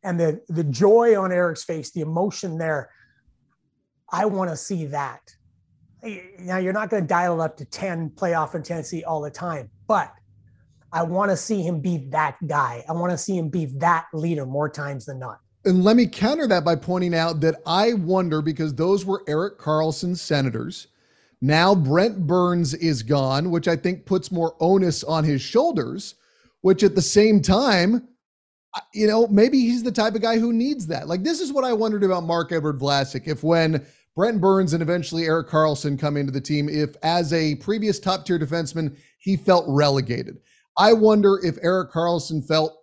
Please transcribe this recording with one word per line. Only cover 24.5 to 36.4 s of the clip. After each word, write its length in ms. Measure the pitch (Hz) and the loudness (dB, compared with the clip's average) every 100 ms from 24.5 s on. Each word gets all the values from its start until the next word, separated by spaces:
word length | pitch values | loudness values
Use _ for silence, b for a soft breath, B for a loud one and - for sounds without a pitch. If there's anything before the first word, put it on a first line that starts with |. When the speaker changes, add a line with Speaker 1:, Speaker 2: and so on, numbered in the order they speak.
| - | 0
Speaker 2:
onus 440 | 165 196 180 - | 2 4 4 0
on 200 | 143 160 | -2 0
his 180 | 156 139 | 2 0
shoulders, 760 | - 226 330 226 120 165 - - _ _ _ _ | 2 2 2 0 -4 -6 -12 -20 _ _ _ _
which 220 | 190 190 | 2 4
at 100 | 202 | 4
the 80 | 196 | 2
same 400 | 156 208 214 208 | 2 4 6 6
time, 680 | 151 190 269 190 180 240 - _ _ _ _ _ _ 202 | 4 2 4 2 2 0 -2 _ _ _ _ _ _ -16
I, 60 | - | -12
you 140 | 208 214 | 0 2
know, 200 | 220 233 | 4 4
maybe 320 | 202 240 269 | 6 6 4
he's 220 | 233 240 | 2 0
the 100 | 240 | -2
type 220 | 233 220 | 0 0
of 80 | 208 | 0
guy 160 | 226 226 | 0 2
who 160 | 233 | 2
needs 320 | 226 254 294 160 | 0 -2 -4 -6
that. 200 | 156 - | -8 -4
Like, 160 | 175 | -4
this 160 | 208 330 | -2 -4
is 100 | 320 | -2
what 120 | 277 | -2
I 100 | 254 | 0
wondered 300 | 226 220 208 | 0 0 0
about 220 | 196 180 165 | 0 0 0
Mark-Edward 540 | 170 165 165 151 143 | -2 0 -2 -2 -2
Vlasic. 480 | 139 139 135 131 - | 0 0 0 -6 -6
If 160 | 151 | -4
when 400 | 151 170 160 156 B B B - | 2 4 4 0 B B B -2
Brent 240 | 214 220 | 0 2
Burns 340 | 190 190 185 | 2 4 2
and 100 | 160 | 0
eventually 420 | 160 175 151 165 165 | 0 -2 -2 -4 0
Erik 220 | 160 156 | 0 2
Karlsson 500 | 156 156 143 147 139 | 2 2 2 -2 -2
come 180 | 151 147 | -2 -2
into 160 | 139 | -2
the 100 | 135 | -6